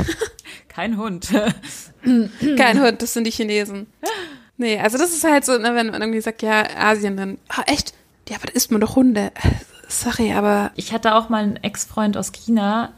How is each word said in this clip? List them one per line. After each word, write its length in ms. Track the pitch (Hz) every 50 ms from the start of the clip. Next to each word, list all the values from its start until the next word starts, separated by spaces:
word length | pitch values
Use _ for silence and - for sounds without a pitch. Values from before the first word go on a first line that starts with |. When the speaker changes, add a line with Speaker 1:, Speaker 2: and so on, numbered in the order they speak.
| - 330 339 - 440
Speaker 1:
<laughs> 420 | - - - - - - - _ _
Speaker 2:
Kein 280 | - - 180 226 226
Hund. 320 | 202 220 220 180 170 - -
<laughs> 1300 | 185 208 208 208 - - - - - - - - - _ - 247 247 233 220 202 - - 233 302 285
Speaker 1:
Kein 240 | 240 254 233 226 285
Hund, 220 | 277 233 208 -
das 100 | 233 -
sind 120 | - 240 226
die 60 | 226
Chinesen. 540 | 226 - 220 214 208 208 208 196 196 196 214 - _ - 302 403 453 403 349 320 277 247 - _ _
Nee, 220 | - 240 226 214 190
also 180 | - 214 226 254
das 120 | 339 349
ist 120 | 339 302 -
halt 200 | 320 294 285 277
so, 140 | - 254 233
ne, 160 | 214 240 240
wenn 140 | 240 226 220
man 120 | - -
irgendwie 200 | 214 220 226 220
sagt, 220 | 214 226 220 -
„Ja, 220 | 226 214 214 214 208 - - -
Asien“, 380 | - 214 220 208 208 202 196
dann, 220 | 190 196 190 196 - _ -
„Ah, 140 | - - -
echt? 260 | - 294 285 - - - _ _ _ _ _ _ -
Ja, 80 | 214
aber 100 | - -
da 60 | -
isst 180 | - 247 - -
man 100 | 226 208
doch 140 | 220 214 -
Hunde.“ 360 | 269 254 254 220 208 202 196 - - - - - - - - - - - -
Sorry, 440 | - - - 240 226 - 226 208
aber 380 | 202 202 202 208 208 202 208 - -
Speaker 2:
Ich 160 | - 202 -
hatte 240 | 226 226 220 226 214
auch 120 | 226 220 226
mal 140 | 233 214
einen 140 | 214 208 -
Ex-Freund 600 | - - 202 - - - - - 220 214 208 202
aus 140 | 190 190 -
China, 600 | - - - 226 233 220 202 202 214 220 - - -